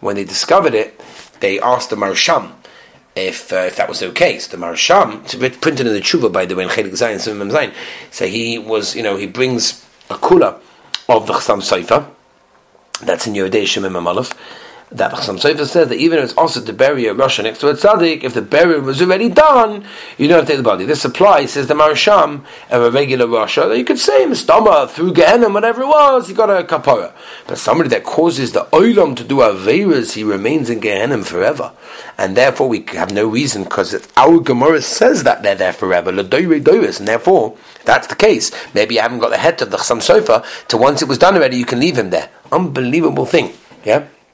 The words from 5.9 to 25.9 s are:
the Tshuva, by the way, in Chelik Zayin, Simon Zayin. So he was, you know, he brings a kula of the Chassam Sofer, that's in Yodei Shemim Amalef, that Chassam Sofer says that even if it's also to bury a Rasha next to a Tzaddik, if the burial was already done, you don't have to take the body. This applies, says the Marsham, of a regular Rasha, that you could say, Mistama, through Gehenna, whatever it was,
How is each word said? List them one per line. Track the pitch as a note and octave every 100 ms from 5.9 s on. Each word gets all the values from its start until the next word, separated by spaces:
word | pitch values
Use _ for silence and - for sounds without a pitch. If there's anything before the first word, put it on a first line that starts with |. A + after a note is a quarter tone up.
the | G#2
Tshuva, | F#2+ E3+ A2+
by | F2+ F2+
the |
way, | F#2
in | F2+
Chelik | - G2
Zayin, | F#2 A#2 G2+
Simon | A2+ G#2 G2+
Zayin. | C#3 C3 - - - -
So | - F#2+
he | G#2 A#2 A#2
was, | G#2 A2 G2+
you | -
know, | A2 G2
he | G2+
brings | G2 B2+ A#2+ - - _ _ _
a |
kula | - G3+ F#3 A2 - _ _ _ - -
of | A#2 G#2
the |
Chassam | - - G#2
Sofer, | F#2+ F#2+ E2+ B2+ D3 _ _ _ _ _ _ _ _ -
that's | - F2 -
in |
Yodei | G2+ F#2+ G2+
Shemim | G2 - G2
Amalef, | F2+ E2+ F#2 B2+ - - - - - _
that | A#2+ G#2+
Chassam | - - F#2+
Sofer | C#3+ D3+ C#3
says | F3 D3+
that | A#2+
even | D#3 E3
if | B2+
it's |
also | - D#3+ -
to | A2+
bury | G#2 C3+ C#3+ A#2
a |
Rasha | G#2 C3 C3
next | G#2+ A2
to | C#3+
a |
Tzaddik, | D3 G3+ G#3 E3+ D#3
if | C3
the | A#2+
burial | G2+ D3 F3 D#3
was | C3+ C3+
already | F3+ F#3 A#3
done, | F#3 D#4 C4+ A3 G#3 G3+ - - -
you | C#3+
don't | E3+
have | -
to |
take | C#3+
the |
body. | A#2 F#2+
This | F#2+ C#3+
applies, | D#3 - G3 E3+ C3
says | - C3+
the |
Marsham, | D3+ D3+ D3+ - G3+ D#3 C#3+ - - -
of | B2
a | A#2+
regular | B2+ C#3+ C3 A#2+
Rasha, | A2+ G#2+ - E3+
that | A3+
you |
could | B2+ C4
say, | - C#4 C4
Mistama, | A#3+ - F3 A3 D#3+ B2+
through | - F3
Gehenna, | D#3+ E3 A#3 A#3
whatever | G3+ A3+ A#3
it |
was, | C4+